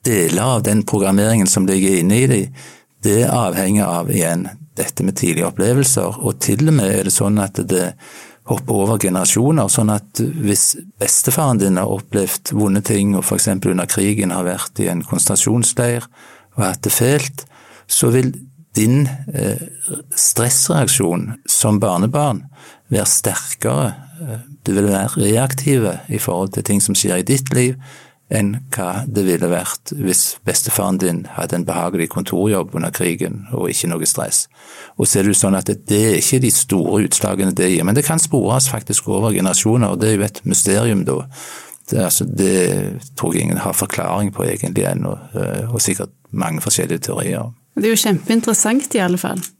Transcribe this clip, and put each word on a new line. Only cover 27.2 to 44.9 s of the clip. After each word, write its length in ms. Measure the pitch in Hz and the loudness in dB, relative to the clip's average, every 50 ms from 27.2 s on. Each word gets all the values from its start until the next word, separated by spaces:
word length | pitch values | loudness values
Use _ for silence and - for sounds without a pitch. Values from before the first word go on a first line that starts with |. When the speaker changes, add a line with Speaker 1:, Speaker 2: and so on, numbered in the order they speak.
Speaker 1:
i 60 | 92 | 2
ditt 260 | - 135 135 135 131 131 | 2 0 0 2 0 2
liv, 220 | 123 123 127 131 131 - - - - - - _ _ _ _ | 2 2 2 0 -4 -10 -20 -20 -20 -20 -20 _ _ _ _
enn 220 | - 110 104 101 98 - - - | 0 0 0 0 -2 -4 -6 -8
hva 300 | - - 95 90 90 101 120 | -6 -4 -4 -4 -4 -4 -6
det 220 | - 110 104 98 | -2 0 0 2
ville 220 | 92 90 80 90 85 | 2 2 2 2 0
vært 420 | 87 87 87 - - - _ - | 0 0 -2 -4 -8 -10 _ -10
hvis 300 | - 147 117 95 90 - - - - - _ 98 | -8 -4 -2 0 0 0 0 -2 -4 -6 _ -2
bestefaren 500 | 90 - - - - - 98 95 95 92 | -2 -2 -2 -2 -2 0 0 0 0 2
din 160 | 95 90 85 87 90 - - | 0 0 0 -2 -6 -8 -8
hadde 240 | - 85 85 - 87 | -8 -4 -2 -2 -2
en 80 | 85 - | -2 -2
behagelig 400 | 82 85 85 87 95 87 82 80 - | -2 -2 -2 -2 -2 -2 -4 -2 -4
kontorjobb 600 | - 95 - - 87 98 107 104 95 80 - - 85 | -6 -6 -2 -2 0 0 2 0 0 -2 -4 -4 -6
under 140 | 85 85 - | -6 -4 -4
krigen 480 | - 90 87 85 90 - 87 - 110 98 104 | -2 -2 -2 -2 -2 -4 -6 -6 -10 -10 -8
og 160 | - - 92 87 | -6 -4 -4 -4
ikke 220 | 90 - - 90 | -4 -4 -4 -4
noe 160 | 85 82 78 - | -4 -2 -2 -2
stress. 380 | 101 - - 52 - - - _ _ - - - - - - - - | -2 -2 -2 -2 -2 -4 -4 _ _ -20 -20 -20 -20 -20 -20 -16 -4
Og 100 | - - | -2 0
så 120 | - - 101 | 2 2 2
er 80 | 95 | 2
det 80 | 104 98 | 4 2
jo 60 | - | 2
sånn 160 | - 98 98 95 | 2 2 2 0
at 100 | 92 - | 0 -4
det, 140 | 101 - - - | -4 -6 -2 0
det 100 | 107 104 110 113 | 2 2 4 4
er 80 | 98 76 | 2 2
ikke 200 | - - - 127 | 2 2 2 2
de 120 | 131 113 98 | 2 2 2
store 480 | - - - - 92 80 87 98 104 104 | 2 2 2 0 0 2 2 2 2 2
utslagene 480 | 82 - - 110 98 95 95 95 95 | 2 0 0 0 -2 0 0 0 0
det 160 | 90 90 90 90 92 | 0 2 2 2 2
gir, 100 | 80 82 | 2 2
men 140 | 92 107 139 | 2 2 2
det 80 | 147 | 0
kan 160 | - 160 165 | 0 0 0
spores 480 | - - - 131 98 95 117 131 - - | 0 2 2 0 2 2 2 2 0 0
faktisk 360 | - 107 - - 101 - - 107 | -2 -6 -6 -4 -4 -4 -2 -2
over 220 | 101 98 107 113 104 | -2 0 0 0 2
generasjoner, 560 | 92 92 95 85 - - 110 113 123 117 98 | 2 0 0 0 2 2 2 4 4 2 2
og 80 | 95 92 | 0 0
det 80 | 104 110 | 2 2
er 80 | 110 | 2
jo 100 | 98 101 107 | 2 0 -2
et 100 | - - - - | -4 -6 -4 -2
mysterium 560 | 95 - - 98 98 104 117 120 107 95 90 | 0 2 2 2 2 2 2 2 2 0 0
da. 140 | - - - - - - - - - - - - - - - _ - | 0 -2 -4 -4 -10 -14 -18 -16 -16 -16 -18 -18 -20 -20 -20 _ -4
Det, 80 | - 107 | -2 -2
altså, 240 | 95 87 - - - | 0 0 0 -2 -2
det 320 | 80 - - 98 95 95 92 90 90 95 98 98 98 98 - - - - - | -2 0 0 2 2 4 2 2 2 0 -2 -2 -4 -6 -10 -14 -14 -8 -6
tror 160 | - 85 87 | -4 -2 0
jeg 80 | 87 80 82 | 0 0 0
ingen 120 | 85 - | -2 -2
har 160 | - - - | -2 -4 -2
forklaring 560 | - 98 - - - 85 87 87 98 104 101 | -2 -4 -4 -4 -4 -4 -2 -2 -2 -2 -2
på 140 | 98 - 92 - | -2 -2 -4 -4
egentlig 380 | 90 - - 85 90 98 95 | -2 -4 -4 -4 -2 -2 -2
ennå, 240 | - | 0